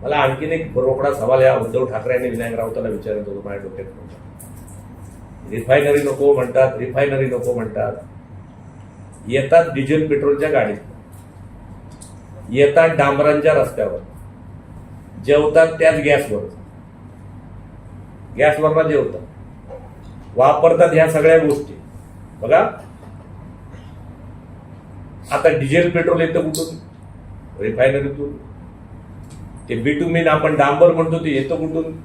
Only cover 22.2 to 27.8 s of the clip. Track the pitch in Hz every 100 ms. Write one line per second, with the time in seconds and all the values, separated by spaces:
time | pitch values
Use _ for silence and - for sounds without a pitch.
22.2 | - - 110 160 208 - - - - -
23.2 | - - - - - - - - - -
24.2 | - - - - - - - - - -
25.2 | - 143 165 151 135 160 175 175 165 170
26.2 | 165 165 156 156 160 - - - - -
27.2 | - - - - 104 110